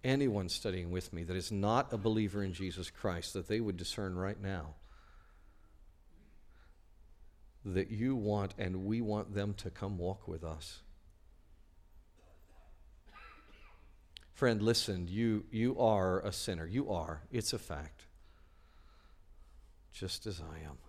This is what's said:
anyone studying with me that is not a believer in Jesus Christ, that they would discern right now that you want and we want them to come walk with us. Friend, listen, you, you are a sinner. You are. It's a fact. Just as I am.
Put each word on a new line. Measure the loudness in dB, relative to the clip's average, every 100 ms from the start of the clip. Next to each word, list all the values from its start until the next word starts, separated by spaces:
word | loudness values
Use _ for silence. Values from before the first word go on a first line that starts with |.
anyone | 2 4 4 4 0
studying | -2 -2 -2 0
with | -2 -2
me | -6 -2
that | -2
is | -2
not | 2 4 4 4
a | 0
believer | 2 4 2 0
in | -2
Jesus | -2 -4 -4 -8
Christ, | -4 -2 -2 -4
that | -6 -2
they | 0
would | 0 -2
discern | -4 -2 -2 0
right | -2 -2
now | -2 -4 -4 -12 -18 -20 -20 -20 -20 -20 -20 -20 -20 -20 -20 -20 -20 -20 -20 -20 -20 -20 -20 -20 -20 -20 -20 -20 -20 -20 -20 -12 -2
that | 0 0
you | 0 2 2
want | 4 2 2 0
and | -2 0 0
we | 0
want | 2 0 0 -2
them | -2 -2
to | -6
come | -6 -4 -2
walk | -2 -2 -6
with | -6
us. | -6 -8 -10 -14 -18 -20 -20 -20 -20 -20 -20 -20 -20 -20 -20 -20 -20 -20 -20 -20 -20 -20 -20 -20 -20 -20 -20 -18 -18 -18 -20 -20 -20 -20 -20 -20 -20 -20 -20
Friend, | 2 4 6
listen, | 6 4 4 0 -2
you, | 2 4 4 0
you | 2 2 6
are | 6 8 6 4
a | 2
sinner. | -4 -4 -4 -2
You | -2 0
are. | 0 -2 -6 -4
It's | -2 0
a | -2
fact. | -4 -6 -6 -12 -20 -20 -20 -20 -20 -20 -20 -20 -20 -20 -20 -20 -20 -20 -20 -20 -20 -20 -20
Just | -8 -6 -4 -6
as | -6
I | -6 -8 -10
am. | -12